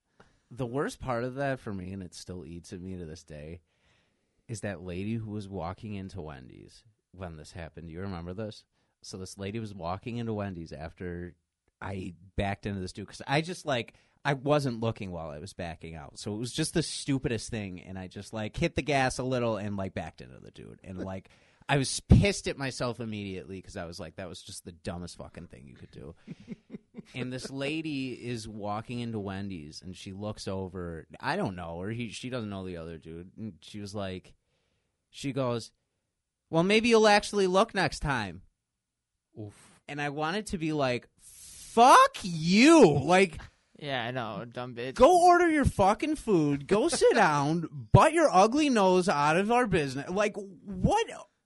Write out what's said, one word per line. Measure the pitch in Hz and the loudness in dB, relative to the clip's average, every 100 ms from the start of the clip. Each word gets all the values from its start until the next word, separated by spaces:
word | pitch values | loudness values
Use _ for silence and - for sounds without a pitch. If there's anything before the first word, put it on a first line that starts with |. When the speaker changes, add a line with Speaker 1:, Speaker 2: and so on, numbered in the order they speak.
| _ _ - _ _ | _ _ -20 _ _
Speaker 1:
The | 117 123 | -8 -6
worst | 127 202 - | -4 -4 -6
part | 123 117 | -6 -4
of | 123 131 | -4 -4
that | 139 131 | -4 -4
for | - | -6
me, | 98 90 | -8 -8
and | 98 | -10
it | 90 | -12
still | - - 90 76 | -14 -12 -12 -12
eats | 85 - | -14 -14
at | 92 | -12
me | 92 92 | -10 -10
to | 82 | -12
this | 80 | -14
day, | - 76 76 85 _ _ _ _ _ _ _ _ - | -16 -16 -14 -16 _ _ _ _ _ _ _ _ -14
is | 117 | -10
that | 107 87 | -8 -8
lady | 92 87 104 | -8 -6 -4
who | 113 110 | -6 -6
was | 104 98 | -10 -8
walking | 98 82 95 110 | -8 -8 -8 -10
into | 101 95 92 | -10 -10 -10
Wendy's | 78 67 62 50 50 - _ _ _ | -12 -14 -18 -20 -20 -20 _ _ _
when | 90 92 78 | -14 -12 -12
this | 76 | -16
happened. | 90 80 76 82 | -14 -14 -14 -14
Do | |
you | 80 | -10
remember | 98 87 85 | -10 -8 -10
this? | 92 107 - _ _ _ _ | -8 -10 -12 _ _ _ _
So | - 98 | -16 -14
this | 95 - | -14 -10
lady | 98 113 | -8 -8
was | 110 | -10
walking | 101 82 95 123 120 | -8 -6 -6 -6 -6
into | 113 | -4
Wendy's | 107 101 85 80 | -4 -4 -8 -12
after | 71 80 - 90 87 87 82 _ _ _ _ | -12 -12 -10 -10 -8 -10 -14 _ _ _ _
I | 98 98 90 85 95 - | -10 -8 -10 -12 -10 -2
backed | 98 101 107 | -2 -2 -4
into | 98 | -4
this | 92 | -6
dude, | - 95 | -8 -12
'cause | - - | -12 -2
I | 143 | 0
just, | 165 175 151 | 0 -6 -2
like, | 123 113 _ _ _ | -2 -2 _ _ _
I | 143 | -2
wasn't | 143 127 147 139 113 | 0 2 2 2 0
looking | 113 - 95 | -2 -2 -6
while | 85 80 | -8 -8
I | 73 | -10
was | 98 | -12
backing | - 85 80 82 82 | -10 -10 -10 -12 -14
out. | 71 - | -14 -12
So | 110 | -8
it | 107 | -6
was | 120 | -6
just | - 160 | -4 -2
the | 170 | 0
stupidest | - - - 135 143 110 - | -2 -6 -2 -2 0 -4 -4
thing, | 113 98 90 | -6 -6 -10
and | - 95 | -12 -12
I | 92 | -12
just, | 107 98 | -14 -12
like, | 110 107 - | -8 -8 -2
hit | 170 - | -2 -2
the | |
gas | 151 139 131 - | 0 2 2 0
a | |
little | 131 127 120 107 | -2 0 0 -2
and, | 104 101 | -4 -4
like, | 95 | -4
backed | 95 80 - | -6 -10 -12
into | 64 60 | -18 -18
the | 50 | -20
dude. | - 53 57 | -18 -18 -18
And, | - 92 | -14 -12
Speaker 2:
<laughs> | |
Speaker 1:
like, | 95 95 - _ _ _ - | -10 -10 -14 _ _ _ -2
I | 143 | 0
was | 131 - | 0 -4
pissed | - - 202 - 190 | 8 8 8 2 -4
at | 139 | -6
myself | 135 - 127 117 | -6 -4 -4 -4
immediately | 113 107 101 92 71 95 | -6 -6 -6 -8 -10 -12
'cause | - 101 | -12 -12
I | 85 | -10
was | 87 | -12
like, | 80 90 | -14 -12
"That | 92 | -14
was | 87 | -14
just | - 95 - | -16 -16 -16
the | |
dumbest | 85 - 87 87 - | -14 -12 -10 -10 -12
fucking | 67 - 85 | -16 -16 -18
thing | - 69 | -18 -20
you | |
could | 60 - | -20 -20
do." | - 67 - - | -18 -18 -18 -18
Speaker 2:
<laughs> | - - - _ - - 240 - | -18 -16 -18 _ -20 -18 -20 -16
Speaker 1:
And | 127 127 | -10 -8
this | 127 123 | -8 -10
lady | 135 139 156 156 139 131 | -6 -4 -4 -6 -6 -6
is | 120 120 120 110 | -8 -8 -8 -8
walking | 107 101 104 113 120 | -10 -6 -6 -6 -8
into | 117 110 | -6 -6
Wendy's, | 98 95 101 90 73 - | -6 -6 -8 -8 -12 -14
and | 90 | -14
she | 87 101 | -14 -14
looks | 95 104 107 - | -10 -10 -8 -6
over. | 95 92 92 87 80 - - | -6 -6 -8 -8 -10 -14 -10
I | 127 175 | -6 -2
don't | 143 | -4
know | 90 85 85 | -6 -8 -8
her. | 95 | -8
He, | 113 117 | -8 -8
she | - 127 | -10 -8
doesn't | 127 107 | -8 -6
know | 98 | -8
the | 92 85 | -8 -10
other | 82 82 | -10 -12
dude. | 80 82 92 - | -14 -14 -16 -14
And | 110 82 | -14 -14
she | - 107 | -16 -14
was | 101 | -10
like, | 104 95 92 - _ _ _ _ _ _ _ _ | -8 -8 -8 -14 _ _ _ _ _ _ _ _
she | - 143 | -10 -6
goes, | 135 127 117 - _ _ _ _ _ _ _ _ | -4 -2 -4 -6 _ _ _ _ _ _ _ _
"Well, | 160 | 0
maybe | 180 214 233 | 4 4 6
you'll | 226 214 | 6 8
actually | 208 - 208 190 | 6 4 0 4
look | 185 226 | 4 4
next | 196 160 - | 2 -2 0
time." | 151 127 101 92 - _ _ _ _ _ _ _ _ - | -2 -2 -4 -10 -18 _ _ _ _ _ _ _ _ -16
Speaker 2:
Oof. | 104 - - _ - | -16 -16 -20 _ -12
Speaker 1:
And | 147 | -6
I | 147 | -4
wanted | 143 156 196 214 | -2 -2 -2 -4
to | 185 | -4
be | 156 | -2
like, | 151 131 123 - _ | 0 0 0 -6 _
"Fuck | - - - - - - 247 370 539 - | -20 -20 -20 -20 -2 8 10 10 8 4
you!" | 190 165 165 196 277 330 190 143 | -6 -2 4 8 10 12 10 8
Like, | 139 185 185 - - _ _ - | 4 4 4 0 -16 _ _ -14
Speaker 2:
Yeah, | 147 131 | -6 -4
I | 117 | -4
know, | 127 113 104 120 | -6 -6 -8 -10
dumb | 127 123 | -10 -10
bitch. | 117 127 | -8 -8
Speaker 1:
go | 123 269 359 349 | 6 8 10 8
order | 349 349 | 8 6
your | 311 254 | 4 2
fucking | - 196 214 302 311 | 4 4 4 -2 -4
food. | - 180 147 143 139 | 2 2 2 0 0
Go | 196 320 | 2 2
sit | 262 403 | 4 4
Speaker 2:
<laughs> | |
Speaker 1:
down. | - 180 147 143 170 160 147 110 | 6 4 4 2 0 -2 -10 6
Butt | 196 294 | 8 8
your | 320 302 | 8 6
ugly | 180 220 277 294 | 8 6 6 4
nose | 233 190 185 180 | 4 6 6 4
out | 147 147 165 | 2 4 4
of | 202 | 4
our | 240 247 | 2 4
business. | 175 143 131 147 | 2 0 -4 -4
Like, | 185 214 202 | -2 -2 -2
what? | 196 175 190 185 220 415 392 - - _ | -12 -14 -12 0 2 2 0 -6 -18 _